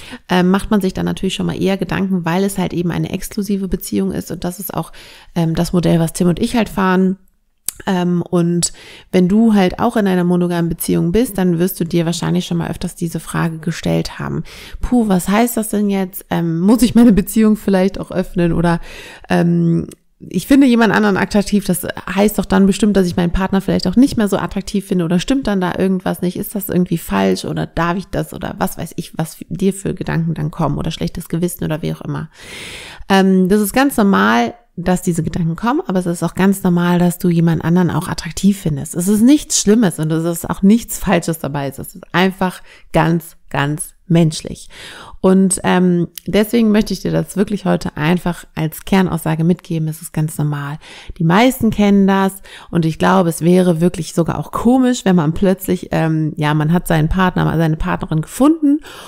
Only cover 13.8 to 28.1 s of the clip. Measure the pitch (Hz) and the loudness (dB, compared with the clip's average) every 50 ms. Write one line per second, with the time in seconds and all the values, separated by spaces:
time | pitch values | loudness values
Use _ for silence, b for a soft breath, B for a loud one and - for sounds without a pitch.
13.8 | - 170 165 165 160 - - - 151 147 143 156 165 B B B B B B B | -2 0 0 0 -2 -4 -8 -10 -8 -6 -6 -6 -8 B B B B B B B
14.8 | - - 247 247 220 214 190 180 - 190 196 214 240 240 - 233 214 214 - 202 | -4 0 0 0 2 2 0 0 0 0 2 2 2 0 0 -4 -4 -2 -2 -2
15.8 | 208 202 202 196 190 185 - - - _ 180 170 170 170 165 165 180 202 247 240 | 0 0 0 -2 -2 -4 -8 -16 -8 _ -4 -2 -2 -2 -2 2 4 4 4 4
16.8 | 254 202 - 226 240 247 190 190 185 - - 220 220 214 214 208 - - 190 185 | 2 4 6 6 6 8 6 4 2 0 0 2 4 4 2 2 0 0 2 2
17.8 | 185 196 - - 156 - - 180 185 - - 185 175 170 160 165 165 175 165 170 | 2 0 -2 -6 -10 -6 -6 -6 -6 -4 -2 0 0 0 2 2 2 0 0 0
18.8 | B B B B B B B B B - 180 175 170 - - - 170 165 - 82 | B B B B B B B B B -2 0 2 2 2 2 2 2 2 2 0
19.8 | - - - _ _ _ _ _ - - - 185 - - 285 269 285 254 233 226 | -2 -6 -12 _ _ _ _ _ -16 -6 -6 -6 2 4 6 6 6 6 6 4
20.8 | 233 202 - 202 214 208 190 - 185 185 - 208 196 - 208 202 196 - 180 - | 4 4 4 2 2 2 2 0 -2 0 0 0 0 2 0 0 0 0 -4 -2
21.8 | - - - - - - 185 196 208 214 - - 185 - 196 190 196 196 190 - | -4 -8 -10 -10 -12 -4 0 2 2 2 2 -2 -2 0 2 4 4 4 4 2
22.8 | 233 208 196 196 185 175 165 - 175 175 - 185 190 190 190 196 - - 170 185 | 2 2 4 2 2 2 0 0 0 0 0 0 0 0 -2 -2 0 0 -2 0
23.8 | - 185 180 233 269 277 - - 208 196 202 - - - - 196 190 - - 196 | 0 2 4 4 4 4 2 -2 0 0 0 -2 -4 -4 -6 -8 -8 -4 -4 -4
24.8 | 190 - 190 180 170 160 175 180 - - 269 277 269 214 202 190 185 175 - - | -2 -2 -2 -2 0 0 0 -2 0 0 -2 0 0 0 -2 0 -2 -2 -2 0
25.8 | 185 190 190 180 - 175 175 - 185 180 - - 202 - - 202 - - - 175 | 0 0 0 -2 -2 -4 -4 -2 -4 -4 -4 -6 -10 -8 -8 -8 -6 -2 0 0
26.8 | 180 - 170 165 - - 202 196 - 190 185 180 - - 156 160 156 - - 165 | 0 0 -2 -6 -4 -4 -2 0 2 2 0 -2 -4 -6 -6 -6 -6 -6 -4 -4
27.8 | 165 170 175 196 175 - | -2 -2 -2 -4 -6 -6